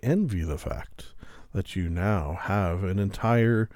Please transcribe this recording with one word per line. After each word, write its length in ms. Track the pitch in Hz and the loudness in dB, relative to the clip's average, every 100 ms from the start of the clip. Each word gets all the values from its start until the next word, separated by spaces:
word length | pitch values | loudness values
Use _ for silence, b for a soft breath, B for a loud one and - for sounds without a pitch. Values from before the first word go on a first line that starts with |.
envy 380 | 123 190 160 92 | 2 2 2 0
the 160 | 80 71 | 0 -2
fact 560 | - - - - - - B B B | -4 -8 -10 -14 -16 -16 B B B
that 240 | 98 - 92 | -4 -2 -2
you 120 | 85 | -2
now 480 | 85 101 101 73 85 | 0 2 2 0 -4
have 420 | - 104 90 87 | 0 0 2 0
an 160 | 95 98 | 0 0
entire 680 | 98 - 113 117 113 113 110 | 0 0 2 4 6 4 0